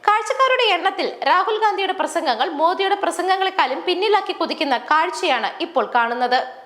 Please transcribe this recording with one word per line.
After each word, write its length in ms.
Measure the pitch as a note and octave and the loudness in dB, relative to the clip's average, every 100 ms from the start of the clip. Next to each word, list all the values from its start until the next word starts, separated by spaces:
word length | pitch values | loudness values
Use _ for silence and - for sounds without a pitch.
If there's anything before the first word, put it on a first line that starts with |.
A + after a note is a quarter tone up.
| - | 2
കാഴ്ചക്കാരുടെ 580 | G#4+ A4 C5 C5 B4+ A#4 F4 | 0 0 0 2 4 2 2
എണ്ണത്തിൽ 300 | F#4 F#4+ C4 - C4+ | 0 -2 -4 -2 2
രാഹുൽ 280 | F4 F#4+ G#4+ | 2 2 0
ഗാന്ധിയുടെ 320 | G#4+ G4 F#4+ - | 0 0 -2 -2
പ്രസംഗങ്ങൾ 480 | D4+ E4 D#4+ A3+ F4+ D4 | -2 -2 -2 0 -2 2
മോദിയുടെ 380 | E4 F#4 G4 G4+ | 0 2 0 0
പ്രസംഗങ്ങളെക്കാളും 760 | F4 E4 F4+ F#4+ F#4+ F#4 C#4 C#4 F4+ | -2 -2 0 0 0 0 0 -2 -2
പിന്നിലാക്കി 480 | F4 G#4 G4+ G4 - | -2 2 2 0 -4
കുതിക്കുന്ന 360 | E4+ - D4 A#3+ - | -4 -2 0 -2 2
കാഴ്ചയാണ് 600 | D4+ F4 E4+ F4+ B3 G3+ - E4 | 2 2 -2 0 0 -2 -4 -2
ഇപ്പോൾ 180 | C4 G#3+ | -2 2
കാണുന്നത്. 460 | A#3+ A#3 A#3+ B3 B3+ C4 - | 0 0 0 0 0 0 -10